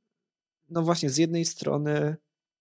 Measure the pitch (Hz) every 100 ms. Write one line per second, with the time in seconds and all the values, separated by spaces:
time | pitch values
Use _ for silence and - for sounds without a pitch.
0 | _ _ _ _ _ _ - 165 165 170
1 | 147 139 165 170 165 - 143 143 147 147
2 | 147 160 _ _ _ _